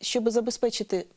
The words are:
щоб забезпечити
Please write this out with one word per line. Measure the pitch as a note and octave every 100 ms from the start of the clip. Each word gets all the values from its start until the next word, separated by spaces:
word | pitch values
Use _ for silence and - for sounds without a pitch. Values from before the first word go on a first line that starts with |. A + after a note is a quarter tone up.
щоб | - B3 A3+
забезпечити | A3+ A3+ - A#3+ - G3+ F#3 F3